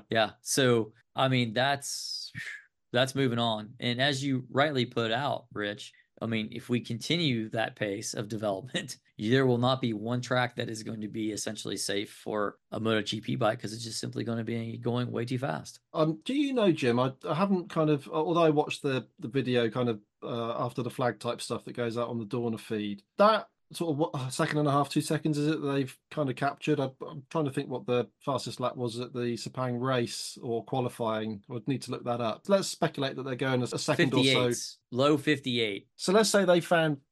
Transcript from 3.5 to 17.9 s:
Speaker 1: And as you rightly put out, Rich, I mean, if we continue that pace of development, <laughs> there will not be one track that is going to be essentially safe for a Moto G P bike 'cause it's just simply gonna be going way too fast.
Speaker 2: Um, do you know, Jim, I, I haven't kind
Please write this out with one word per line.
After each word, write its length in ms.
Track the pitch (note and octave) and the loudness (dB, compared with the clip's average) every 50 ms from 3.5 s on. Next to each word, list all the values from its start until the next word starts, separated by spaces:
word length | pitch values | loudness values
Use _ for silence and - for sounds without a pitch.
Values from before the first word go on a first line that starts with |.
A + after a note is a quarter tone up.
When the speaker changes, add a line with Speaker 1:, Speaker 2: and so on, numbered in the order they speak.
| A2 G#2+ G#2+ G#2 B2 - | 0 -2 -6 -10 -10 -6
Speaker 1:
And 220 | - A#2+ A#2+ A#2+ | -4 -2 0 2
as 220 | C3 C#3+ C#3+ C3 C3+ | 2 0 0 0 0
you 220 | C#3+ C3+ B2+ B2+ - | 0 0 -2 -2 -2
rightly 360 | - B2 C#3+ D#3 D3 C3 A#2+ | 2 2 2 4 4 2 0
put 260 | A#2+ - A#2+ A#2 A2 | 0 0 -2 0 0
out, 340 | A2+ B2 C#3+ C#3 - - - _ - | 0 0 0 -2 -2 -4 -6 _ -8
Rich, 400 | G2 G#2 G#2 G#2 G#2 - - - _ _ _ _ - | -6 -4 -4 -4 -6 -10 -16 -18 _ _ _ _ -8
I 60 | - | -4
mean, 240 | A2+ A2+ A2 G#2+ - | -2 -2 -2 -2 -4
if 160 | - A#2 - - | -8 -10 -4 -2
we 120 | B2 A#2+ | -2 -2
continue 680 | A2+ - A#2+ A2+ - - D3+ F3 F3 D3 B2 A2+ A2 A2 | -2 -2 -6 -6 -2 -2 0 2 2 2 0 0 -2 -2
that 260 | - A2+ A2+ B2+ - | -2 -2 -2 -2 -2
pace 400 | - G#2+ G#2 G2 G#2 A#2+ - - | -4 -4 -4 -4 -4 -6 -6 -6
of 120 | - A2+ G2+ | -6 -6 -6
development, 680 | A2+ G#2+ A2 G#2 G2 F#2+ F#2+ B2+ - - - B2 - - _ _ | -6 -4 -2 -2 -2 -2 -4 -6 -6 -6 -6 -6 -10 -16 _ _
<laughs> 120 | _ - | _ -6
there 260 | A2 G#2+ B2 C3+ C3+ | 0 2 2 4 4
will 140 | B2+ B2 A#2 | 4 4 4
not 220 | A#2 B2 C3 B2+ | 2 2 2 2
be 120 | C3 A#2+ A2 | 0 -2 -4
one 260 | G#2 G#2+ A2+ B2 B2 | -4 -4 -4 -4 -4
track 360 | B2 - C3 B2 B2 A#2 - | -2 0 0 0 0 0 -2
that 120 | - A#2 A2+ | -4 -6 -6
is 140 | A2+ A2 | -6 -8
going 200 | A2 A2+ A2+ A2 | -8 -10 -8 -8
to 60 | G#2+ G#2 | -8 -8
be 240 | G2 A2+ G#2+ G#2+ | -6 -4 -4 -4
essentially 460 | G#2 G2+ - A#2 A2 G#2+ - A2+ G2+ F#2+ | -4 -4 -4 -6 -8 -6 -6 -6 -6 -4
safe 340 | - - G2+ G2+ G#2 G#2+ | -4 -2 -2 -2 -4 -6
for 460 | - - - A#2 A2 G#2+ G#2 G2+ - _ _ _ | -10 -12 -8 -4 -2 -2 -2 -2 -4 _ _ _
a 80 | - A2 | -8 -2
Moto 240 | G#2+ A2 A2+ G#2+ G#2 | 0 2 2 2 2
G 180 | - - A2 | 0 -4 -4
P 140 | - - C3+ | -4 -4 -2
bike 260 | C3 A#2+ G#2+ A#2 B2 | 0 2 2 0 0
'cause 100 | - G#2 | -4 -8
it's 120 | A2 A2+ A#2 | -8 -8 -8
just 160 | A2+ A2 - | -8 -8 -6
simply 240 | - B2 A#2+ B2 A#2 | -8 -6 -6 -4 -4
gonna 200 | A#2 A#2 A#2 A2+ | -4 -4 -4 -4
be 340 | A2 A#2 A#2 A2+ A2+ A2+ A#2 | -4 -4 -4 -6 -6 -8 -6
going 340 | A#2 A#2+ A#2 B2 B2 A#2+ | -4 -2 -2 -2 -2 -2
way 140 | A2+ A2+ A#2 | -2 -4 -4
too 120 | B2 C3 B2 | -2 -4 -2
fast. 420 | B2+ D3 D#3 C3+ - - - - _ _ - | -2 -2 -4 -4 -8 -12 -16 -20 _ _ -2
Speaker 2:
Um, 260 | E3 D#3 D#3+ D#3+ - - | 0 2 2 0 -2 -4
do 80 | - B3+ | -2 0
you 200 | C#4+ D4 C#4 C4 | 0 0 0 2
know, 180 | B3 G#3+ G3+ | 2 4 4
Jim, 280 | D#3+ - C#3 B2 A#2 B2 | 4 4 2 2 4 4
I, 140 | B2+ C3 B2+ - - E3+ | 2 0 -2 -4 -6 -4
I 80 | D#3 | 0
haven't 340 | D3+ G3 G3 G3+ F3+ E3+ - | 0 2 2 2 2 0 -2
kind 220 | - E3 D#3 D3+ | 0 2 4 4